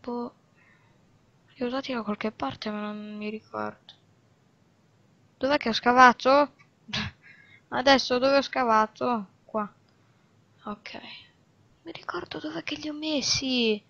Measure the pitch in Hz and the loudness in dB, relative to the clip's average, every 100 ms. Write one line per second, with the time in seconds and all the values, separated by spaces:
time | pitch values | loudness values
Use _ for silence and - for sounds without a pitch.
0 | - 240 240 _ _ _ _ _ _ _ | -8 -8 -8 _ _ _ _ _ _ _
1 | _ _ _ _ _ - 247 254 269 247 | _ _ _ _ _ -8 -6 -6 -6 -6
2 | 208 208 220 - 269 - - 208 208 208 | -4 -4 -6 -6 -8 -8 -8 -8 -8 -10
3 | 208 208 208 220 _ 214 214 214 _ - | -12 -10 -10 -10 _ -8 -8 -10 _ -20
4 | _ _ _ _ _ _ _ _ _ _ | _ _ _ _ _ _ _ _ _ _
5 | _ _ _ _ 262 285 - 220 240 247 | _ _ _ _ 0 0 0 0 2 8
6 | 254 226 254 277 285 _ _ _ - - | 8 8 4 4 4 _ _ _ -10 -8
7 | - - - - - - _ 247 254 269 | -8 -10 -20 -20 -20 -20 _ 0 4 4
8 | - 247 269 277 262 - 247 220 214 - | 4 0 4 2 2 -2 2 4 2 0
9 | 247 233 196 _ _ 220 208 _ _ _ | -2 -2 -4 _ _ -8 -8 _ _ _
10 | _ _ _ _ _ _ - 208 - - | _ _ _ _ _ _ -16 -14 -14 -16
11 | 233 - - _ _ _ _ _ 330 - | -16 -20 -20 _ _ _ _ _ -18 -16
12 | - 349 349 311 311 320 320 294 302 294 | -10 -10 -8 -10 -10 -10 -10 -10 -10 -8
13 | 311 302 - - 269 254 226 214 | -4 -2 0 -2 0 0 2 0